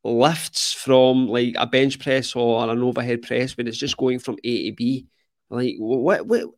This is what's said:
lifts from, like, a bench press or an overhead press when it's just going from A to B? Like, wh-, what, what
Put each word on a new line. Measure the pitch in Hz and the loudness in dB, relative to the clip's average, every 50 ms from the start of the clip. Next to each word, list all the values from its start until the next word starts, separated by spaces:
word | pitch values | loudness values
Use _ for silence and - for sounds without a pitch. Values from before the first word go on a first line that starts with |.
| - | -6
lifts | 117 117 117 131 156 170 160 - - - - - - - | -2 2 4 4 4 2 0 -6 -8 -6 -4 -4 -4 -4
from, | - - 131 131 131 127 131 127 131 131 | -4 2 4 6 6 8 6 6 4 2
like, | 120 117 123 123 120 - - | 2 0 0 0 0 -2 -2
a | 127 | -2
bench | 120 - 131 135 139 139 - | 2 4 4 4 4 2 -2
press | - 143 131 131 127 - - | -2 -2 0 0 -2 -2 -2
or | 120 120 117 113 113 117 | 0 2 2 2 2 0
an | 113 117 120 | 0 0 0
overhead | 123 127 123 127 120 123 120 120 | 0 0 0 -2 -2 -2 -4 -4
press | 120 - 123 123 131 131 - | -4 -2 -2 -2 -2 -2 -4
when | - 120 | -6 -6
it's | 117 113 | -6 -6
just | - 135 123 - | -6 -6 -6 -4
going | - 135 127 127 | -2 0 0 0
from | 123 - 135 110 - - | -2 -4 -8 -10 -6 -4
A | 120 120 98 71 110 | -4 -2 -2 -4 -6
to | 104 | -6
B? | - 117 123 135 131 - - _ _ _ _ _ _ _ _ | -2 -2 -2 -2 -2 -6 -12 _ _ _ _ _ _ _ _
Like, | 117 120 127 120 - | -6 -4 -4 -4 -4
wh-, | - 110 110 131 127 | -4 -4 -2 -2 0
what, | 127 175 214 - 95 | 2 2 0 0 0
what | 220 233 233 73 73 - | 0 -2 -2 -2 -6 -8